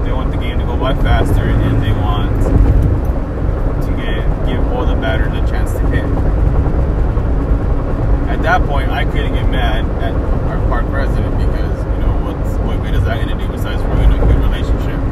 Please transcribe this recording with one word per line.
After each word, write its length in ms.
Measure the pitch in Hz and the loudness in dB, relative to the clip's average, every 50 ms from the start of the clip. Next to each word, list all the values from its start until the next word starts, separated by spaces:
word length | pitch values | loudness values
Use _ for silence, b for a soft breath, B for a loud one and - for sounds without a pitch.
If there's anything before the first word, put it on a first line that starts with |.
| - | -2
they 80 | - | -2
want 180 | - - - - | -2 -2 -2 -2
the 60 | - | -2
game 220 | - - - - - | -2 -4 -2 -2 -2
to 60 | - | -2
go 100 | - - | -2 -2
by 160 | - - - - | -2 0 0 0
faster 440 | - - - 135 135 - - - - | 0 2 2 4 2 2 2 2 2
and 420 | - - - - - - - - | 2 2 2 2 2 2 2 0
they 80 | - - | 2 0
want 380 | - - - - - - - - - - - - - - - - - - - - - - - - - - - - - - - - - - - - - - | 0 0 0 0 0 0 0 0 0 0 2 2 4 4 4 6 4 4 4 4 2 0 0 -2 -2 -2 -4 -4 -4 -2 -2 -2 -2 0 -2 -2 -2 -2
to 100 | - - - | -2 -2 -2
get, 240 | 165 160 160 160 160 - - - - - | -2 -2 -2 -2 0 0 -2 0 0 -2
give 160 | - - - - - - | -2 0 0 0 0 0
all 100 | - - | 0 0
the 100 | - - | 0 0
batters 360 | - - - - - - - | 0 0 0 0 0 0 0
a 80 | - - - - | 0 0 0 0
chance 240 | - - - - | 0 0 0 0
to 80 | - - - - | 0 0 0 0
hit. 160 | - - - - - - - - - - - - - - - - - - - - - - - - - - - - - - - - - - - - - - - - - - - - - - - - | 0 0 0 0 0 0 0 0 2 2 2 2 2 2 2 0 0 0 0 0 0 0 0 0 0 0 0 0 0 0 0 0 0 0 0 0 0 -2 0 -2 -2 -2 0 0 0 0 0 -2
At 140 | 156 139 | -2 -2
that 180 | - 165 175 190 - - | 0 0 2 2 2 0
point, 220 | - - - - | 0 0 0 0
I 160 | - - - | -2 -2 -2
couldn't 260 | - - - - - | -2 -2 -2 -2 0
get 160 | - - - - | -2 0 0 0
mad 380 | - - - - - - - - - - - | 0 0 0 0 0 0 -2 -2 -2 -2 -2
at 80 | - - - - - - - - - | -2 -2 -2 -2 0 -2 0 0 -2
our 80 | - - - - | -2 0 0 0
park 160 | - - - - | 0 0 -2 -2
president 420 | - - - - - - - - - - | -2 -2 -2 0 0 0 0 0 0 0
because, 400 | - - - - - - - - | 0 0 0 -2 -2 -2 -2 -4
you 200 | - - - - - | -4 -4 -2 0 0
know, 240 | - - - - - | 0 0 0 -2 -2
what's, 300 | - - - - - - - - | -4 -4 -4 -2 -2 -2 -2 -2
what 80 | - - - | -2 -2 -2
good 100 | - - | 0 0
is 100 | - - | 0 2
that 120 | - - | 0 0
gonna 240 | - - - - - | -2 -2 -2 -2 -2
do 100 | - - | -2 -4
besides 300 | - - - - - - | -4 -4 -4 -4 -2 -2
ruin 320 | - - - - - - | -2 0 0 4 4 4
a 60 | - - | 4 6
good 180 | - - - | 4 4 4
relationship? 640 | - - - - - - - - - - - - - - - | 4 4 2 0 0 0 -2 0 -2 -2 -2 -2 -2 -4 -2